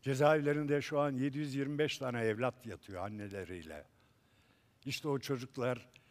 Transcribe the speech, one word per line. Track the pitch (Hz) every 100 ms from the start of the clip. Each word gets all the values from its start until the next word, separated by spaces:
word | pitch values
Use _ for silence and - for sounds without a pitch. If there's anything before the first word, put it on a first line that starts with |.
cezaevlerinde | 135 135 147 156 143 147 147 143
şu | 139 147
an | 147
yedi | 131 139 135
yüz | 151
yirmi | 135 139 147
beş | 151 -
tane | 131 120
evlat | 113 107 127 - 113
yatıyor | 87 - 92 98
anneleriyle. | 107 101 98 87 90 80 76 73 _ _ _ _ _ _ _ _ _
İşte | 139 135 156
o | 139
çocuklar | - 135 127 - 123 123 - - _